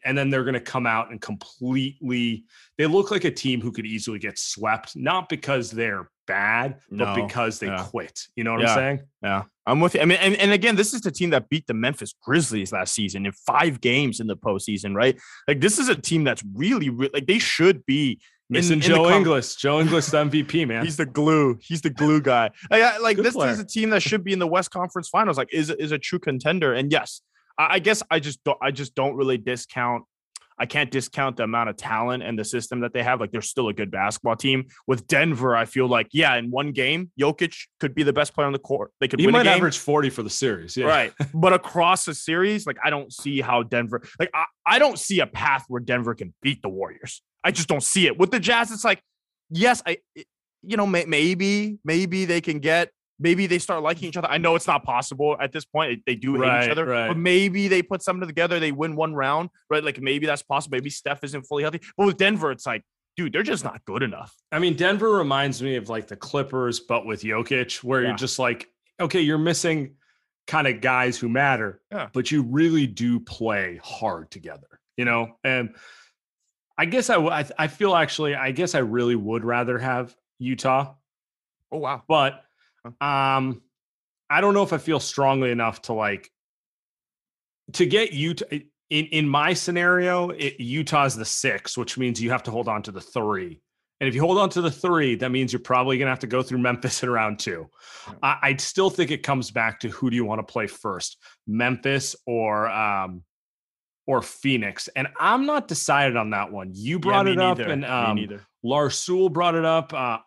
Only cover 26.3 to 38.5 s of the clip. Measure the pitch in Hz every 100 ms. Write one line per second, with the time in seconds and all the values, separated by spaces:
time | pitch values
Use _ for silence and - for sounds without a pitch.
26.3 | 131 151 180 143 123 143 147 104 - _
27.3 | _ _ - 160 185 196 214 - 165 143
28.3 | - 147 - 135 135 135 139 139 131 131
29.3 | 123 123 123 - 131 123 120 - _ _
30.3 | - _ - 120 147 131 135 - 147 135
31.3 | 120 110 117 113 107 - 110 120 127 92
32.3 | 110 107 120 - 123 120 123 120 127 104
33.3 | 104 - 131 110 104 98 95 104 - 117
34.3 | 110 135 131 131 - - 123 - 143 165
35.3 | 123 127 117 113 131 127 117 110 147 147
36.3 | 123 117 127 147 135 131 160 180 127 143
37.3 | 151 170 - - - 143 135 143 135 143
38.3 | - 143